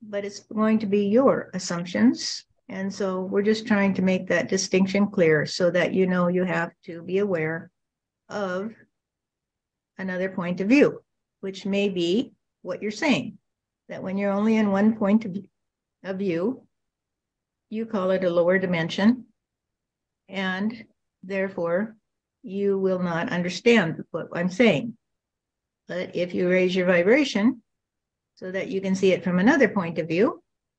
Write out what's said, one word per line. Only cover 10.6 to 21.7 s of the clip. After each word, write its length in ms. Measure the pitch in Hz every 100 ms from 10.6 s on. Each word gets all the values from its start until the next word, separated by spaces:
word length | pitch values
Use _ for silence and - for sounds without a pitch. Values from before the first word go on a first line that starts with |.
| 190
view, 340 | 277 226 - _ _ _ _
which 260 | 196 190 196
may 220 | 202 202
be 460 | 180 170 202 - _ _ _
what 180 | 180 175
you're 100 | 208
saying, 460 | 214 320 185 - - _ _ _ _ -
that 160 | 170
when 140 | 190 190
you're 140 | 202
only 260 | 196 220 220
in 140 | 214
one 260 | 196 214 220
point 260 | 196 220
of, 140 | 220 180 - _ _ _ _ _
of 140 | 180 190
view, 500 | 202 165 196 262 _ _ _ _ _ _ _ _ _ _ -
you 140 | 220 226
call 260 | 208 185
it 120 | 190
a 60 | 185
lower 300 | 170 175 185
dimension, 680 | 185 175 165 - 202 254 - _ _ _ _ _ _ _ _ _ -
and 580 | 190 190 185 208 247 - _ _ _
therefore 720 | 185 196 190 190 170